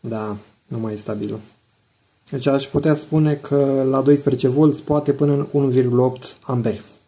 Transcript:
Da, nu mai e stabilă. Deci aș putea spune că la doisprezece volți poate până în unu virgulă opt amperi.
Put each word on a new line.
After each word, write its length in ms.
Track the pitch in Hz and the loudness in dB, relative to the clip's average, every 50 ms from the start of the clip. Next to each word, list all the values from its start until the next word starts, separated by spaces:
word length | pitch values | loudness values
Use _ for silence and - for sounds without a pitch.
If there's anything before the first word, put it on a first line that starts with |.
Da, 360 | - 117 110 110 107 107 104 104 - _ _ _ _ | -10 -8 -8 -8 -8 -8 -10 -12 -14 _ _ _ _
nu 120 | _ 131 117 | _ -10 -8
mai 140 | 113 110 | -6 -6
e 40 | 107 | -8
stabilă. 440 | 104 - - 107 107 104 107 110 110 - - _ _ _ _ _ _ _ _ _ _ _ _ _ _ _ _ | -8 -8 -8 -8 -6 -6 -8 -8 -10 -14 -20 _ _ _ _ _ _ _ _ _ _ _ _ _ _ _ _
Deci 160 | - 135 123 | -10 -4 0
aș 180 | 147 135 139 131 | 0 0 0 -2
putea 300 | - - 151 143 156 151 | -2 -4 0 2 2 0
spune 400 | 151 - - 156 156 151 151 147 | 0 -2 -2 0 2 2 2 0
că 500 | 143 - - 143 143 139 135 135 135 135 131 | -2 -4 -2 0 2 2 2 2 2 2 2
la 140 | 135 135 | 2 2
doisprezece 460 | 131 135 147 143 - 135 123 123 - 131 | 4 4 4 4 4 -2 -2 0 0 0
volți 340 | 127 143 156 151 135 - | 2 4 4 4 2 0
poate 300 | - - 147 147 147 147 | -2 -2 -2 0 0 0
până 200 | 135 135 147 143 | 0 0 2 2
în 140 | 143 143 143 - | 2 0 -2 -2
unu 160 | - 143 139 | -2 0 0
virgulă 360 | 135 123 127 127 123 120 123 | 2 2 2 2 2 2 2
opt 340 | 127 127 123 - - - - _ | 2 2 0 -4 -14 -16 -18 _
amperi. 420 | _ - 131 120 110 110 104 - - - - _ _ | _ -6 -4 -2 -2 -2 -4 -6 -12 -20 -20 _ _